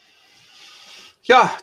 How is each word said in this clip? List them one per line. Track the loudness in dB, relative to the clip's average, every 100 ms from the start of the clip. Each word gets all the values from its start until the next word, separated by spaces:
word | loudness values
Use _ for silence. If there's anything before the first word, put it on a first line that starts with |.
| _ _ _ _ _ _ -20 -20 -20 -20 -20 _
Ja, | 0 0 0 -4